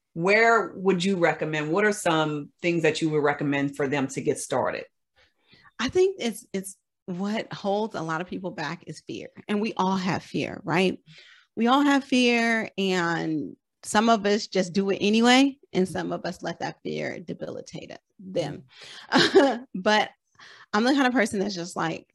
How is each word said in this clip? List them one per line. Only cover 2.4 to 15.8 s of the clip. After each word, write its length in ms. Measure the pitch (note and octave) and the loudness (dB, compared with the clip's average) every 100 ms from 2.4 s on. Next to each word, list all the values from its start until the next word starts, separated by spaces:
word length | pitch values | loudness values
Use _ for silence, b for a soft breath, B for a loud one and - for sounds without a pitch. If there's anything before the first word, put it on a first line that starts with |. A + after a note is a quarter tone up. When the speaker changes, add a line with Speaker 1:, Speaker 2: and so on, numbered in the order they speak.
| D3 _ | -8 _
Speaker 1:
things 220 | F3 E3+ | -2 2
that 180 | D#3 D#3 | 2 0
you 80 | D#3+ | 0
would 120 | D3+ | 2
recommend 540 | C#3+ C#3+ D3 C#3+ C#3 C#3+ | 0 0 -2 0 -2 -2
for 120 | C3+ | -2
them 200 | C#3+ C3 | -2 -2
to 120 | - | -2
get 180 | C#3+ C3 | -4 -4
started? 460 | - B2+ G#2 - - _ _ b b b b b b - | -4 -2 -2 -4 -12 _ _ b b b b b b -6
Speaker 2:
I 100 | B3+ | -2
think 280 | F#4 F#4+ F#4+ | 2 2 0
it's, 280 | A3+ A3+ - | -6 -6 -8
it's 240 | G3 F#3+ - _ _ - | -8 -8 -16 _ _ -10
what 440 | F3 G3+ A3 - | -6 -4 -4 -6
holds 420 | D#3 G3+ G3+ G#3+ | -6 -2 -2 -2
a 80 | - | -4
lot 180 | D#3+ D#3+ | -4 -6
of 60 | F3+ | -6
people 240 | F#3 F#3 | -8 -8
back 340 | - D3 F3+ - | -8 -8 -10 -12
is 160 | D3+ - | -16 -12
fear. 220 | A2 - - - | -12 -14 -16 -6
And 120 | G#3 | -2
we 120 | A3 - | -2 0
all 200 | F#3 F#3+ | 0 0
have 260 | F3+ - | -2 -4
fear, 380 | - D#3+ - - | -4 -6 -6 -6
right? 340 | - F3 F#3+ - b b b b b - | -2 0 0 -2 b b b b b -2
We 100 | A#3 | 2
all 160 | C4+ | 4
have 220 | C#4+ C#4 | 4 2
fear, 640 | C4+ B3+ A#3+ A#3+ A#3 A3+ - - | 2 2 4 4 2 0 -4 -4
and 800 | F#3+ F#3 E3+ E3 E3 D#3 F2+ - _ _ | 0 0 0 -2 -2 -4 -6 -12 _ _
some 240 | - G#3+ A3+ | -2 2 4
of 160 | A3+ G3+ | 2 2
us 200 | G#3 - | 0 0
just 260 | - F3 | -2 0
do 160 | G3 G3 | -2 0
it 80 | - | 0
anyway. 580 | G3+ A3 A#3+ B3+ C#4 C4+ _ | 2 4 6 6 4 0 _
And 160 | F3+ | -2